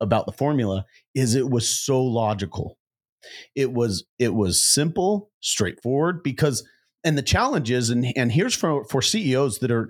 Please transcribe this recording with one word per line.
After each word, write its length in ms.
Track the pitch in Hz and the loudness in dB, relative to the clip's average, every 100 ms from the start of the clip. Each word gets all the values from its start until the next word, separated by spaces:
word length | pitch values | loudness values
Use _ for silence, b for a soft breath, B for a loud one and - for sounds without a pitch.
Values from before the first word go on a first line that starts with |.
about 240 | 107 110 - | 0 0 0
the 60 | |
formula 540 | - 139 147 107 95 b b _ | -2 0 0 0 -2 b b _
is 220 | 139 127 123 | -2 2 2
it 140 | 131 | 2
was 200 | 120 113 | 0 0
so 320 | - - 131 | -2 0 0
logical. 760 | 131 117 110 104 95 - - - _ _ _ _ B B B - | 2 0 0 -2 -6 -8 -10 -12 _ _ _ _ B B B -4
It 160 | 135 | -2
was, 340 | 123 117 92 - - | 0 0 -2 -6 -2
it 160 | 120 | 0
was 300 | 104 98 82 | 2 2 2
simple, 680 | - - 156 170 180 208 202 _ | 2 2 2 0 0 -2 -4 _
straightforward, 840 | - - - - 117 139 165 175 | -4 -2 -2 -4 -2 0 0 -2
because, 440 | 143 120 151 123 b b b _ | -4 0 0 0 b b b _
and 160 | 165 147 | -2 0
the 40 | |
challenge 460 | 135 180 247 240 120 | 2 0 2 0 0
is, 220 | 123 117 | 0 0
and, 200 | 120 123 - | 0 0 0
and 160 | 120 | 2
here's 240 | 117 233 - | 2 2 0
for, 280 | 170 143 - | 0 -2 -2
for 180 | 139 | -2
C 280 | - 220 165 | 0 0 0
E 40 | 131 | 2
Os 240 | 139 101 | 0 0
that 100 | 123 | -2
are, 200 | 117 110 | 0 -2